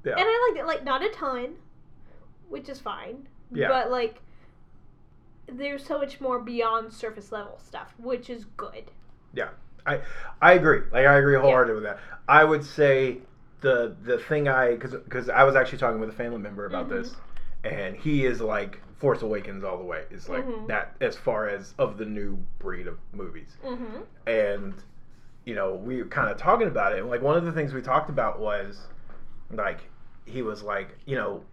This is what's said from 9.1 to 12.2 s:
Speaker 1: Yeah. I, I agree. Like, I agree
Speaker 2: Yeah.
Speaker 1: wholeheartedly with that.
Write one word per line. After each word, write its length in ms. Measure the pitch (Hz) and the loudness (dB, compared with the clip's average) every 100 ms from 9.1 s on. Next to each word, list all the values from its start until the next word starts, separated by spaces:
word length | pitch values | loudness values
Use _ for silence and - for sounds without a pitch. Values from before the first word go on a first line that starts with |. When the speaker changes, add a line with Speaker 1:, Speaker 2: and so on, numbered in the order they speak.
| - - | -20 -10
Speaker 1:
Yeah. 160 | - 101 - - - - | -6 -6 -8 -18 -8 -2
I, 140 | 143 - - - - | -2 -2 -6 -8 6
I 120 | 165 | 10
agree. 280 | 180 156 - - | 10 8 6 4
Like, 140 | 120 135 | 6 8
I 80 | 143 | 8
agree 160 | 139 | 8
Speaker 2:
Yeah. 80 | 135 | 8
Speaker 1:
wholeheartedly 340 | 135 127 120 110 | 8 8 6 2
with 80 | |
that. 160 | 104 101 - - | -4 -8 -12 -8